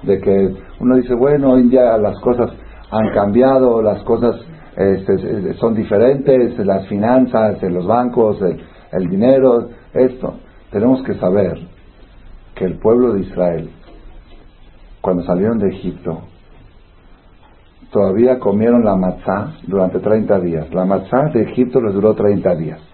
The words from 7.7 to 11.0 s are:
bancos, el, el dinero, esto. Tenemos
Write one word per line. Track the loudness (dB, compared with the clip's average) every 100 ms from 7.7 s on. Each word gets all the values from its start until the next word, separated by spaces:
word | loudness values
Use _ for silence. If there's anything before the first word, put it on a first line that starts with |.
| -4 0
bancos, | 0 0 0 0 2
el, | -2 -4 -12 -20 -10
el | -6 -4
dinero, | 0 2 4 4 2 -2 -14 -8
esto. | 0 0 -2 -12 -12 -20 -20 -8
Tenemos | -2 0 0